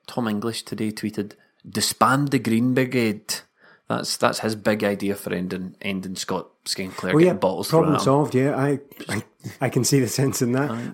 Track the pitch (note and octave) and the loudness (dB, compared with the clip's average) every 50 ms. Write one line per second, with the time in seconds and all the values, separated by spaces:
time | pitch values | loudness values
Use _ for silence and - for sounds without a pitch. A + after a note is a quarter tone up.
0 | - - - C3 A#2+ A2 G#2 G#2 A2 A#2 A2 - - - A#2 G#2+ A2 G#2+ G#2+ - | -16 -8 -4 -2 -2 -2 -2 -2 -4 -4 -6 -6 -8 -8 -6 -4 -4 -4 -4 -4
1 | - G#2 - - G2+ G#2 - _ _ _ _ _ - - F#2+ A2 G2+ - - - | -6 -6 -4 -4 -6 -8 -10 _ _ _ _ _ -14 -6 -4 -2 -2 -2 2 4
2 | - A#2+ C3 C#3 D3 C#3 C#3 C3 G#2+ A2+ A2+ A2+ B2 B2+ B2+ C3 C3 B2 C3 B2+ | 4 4 4 4 2 2 0 0 2 2 2 2 2 2 2 2 0 2 2 2
3 | A#2 A2 G#2 - - - - - - _ _ _ _ - - _ _ - A#2 A2+ | 2 2 0 -2 -6 -10 -10 -10 -10 _ _ _ _ -20 -20 _ _ -4 -4 -4
4 | - - - - B2 A#2+ A2+ - - A2 A2 G#2+ - A2+ G#2+ G#2+ G#2 G2+ G2+ G2 | -2 -4 -2 2 2 0 0 0 -4 -4 -4 0 0 0 0 2 2 0 0 0
5 | G2+ G2 G2 - - G2+ F#2+ F2+ F2+ F2+ F#2 F2+ F#2 F#2 - - - G2+ G2 F#2+ | -2 -2 -4 -4 -4 -6 -4 -4 -4 -4 -4 -6 -8 -10 -10 -8 -6 -4 -4 -4
6 | F#2 F#2+ F#2+ F#2 - - F#2+ F2 - - _ _ - - - G2 F#2+ F#2 F2+ - | -6 -8 -8 -8 -6 -4 -4 -6 -6 -10 _ _ -8 -8 -6 -6 -6 -8 -8 -6
7 | - F2+ F#2 D3+ E3+ F#3 - - - F#2 F#2 D#2+ - - D#3+ E3 E3 - - - | -2 2 4 6 6 6 4 2 0 0 0 0 -2 2 4 4 4 4 2 2
8 | - C3+ C3+ C#3+ D3 A#2+ B2 B2+ C3 C#3+ C#3 B2 C3+ C#3+ C#3+ C3+ - - - - | 4 4 4 4 4 2 2 2 2 2 0 0 0 0 0 -2 -4 -12 -18 -14
9 | - - G#2 G#2 - _ _ _ - G#2+ - - C3+ A#2+ - C3+ A2+ - C#3 C#3 | -8 -6 -6 -6 -6 _ _ _ -14 -12 -6 -4 -2 0 2 2 2 4 4 4
10 | B2+ A2 - - C#3 C3+ G2+ - B2+ A#2+ B2 C3 C#3+ C#3 A2+ A#2 A#2+ - | 2 2 0 0 0 0 2 0 0 0 2 0 0 -2 -4 -6 -8 -8